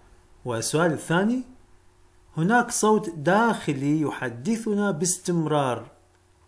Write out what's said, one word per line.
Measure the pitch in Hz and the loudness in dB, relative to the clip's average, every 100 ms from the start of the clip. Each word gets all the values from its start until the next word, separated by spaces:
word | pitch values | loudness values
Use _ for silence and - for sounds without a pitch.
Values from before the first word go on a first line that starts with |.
| - - _ - | -20 -20 _ -12
والسؤال | 123 113 - 151 175 | -6 -4 -2 0 2
الثاني: | 131 - 170 214 254 - - - - - _ - _ - 156 | 0 0 2 2 0 -6 -16 -20 -20 -20 _ -20 _ -10 -2
هناك | 180 240 240 | 2 2 2
صوت | - 214 214 170 | 2 4 2 0
داخلي | 156 151 208 233 - - 135 143 156 | -2 2 4 2 0 -2 -2 0 0
يحدثنا | 139 - 127 117 170 226 220 202 202 | 0 -4 -6 -4 -4 -2 -2 0 0
باستمرار، | 151 175 - 180 170 151 147 131 117 - - _ _ _ _ | 0 -2 -2 -2 0 2 0 0 -2 -8 -20 _ _ _ _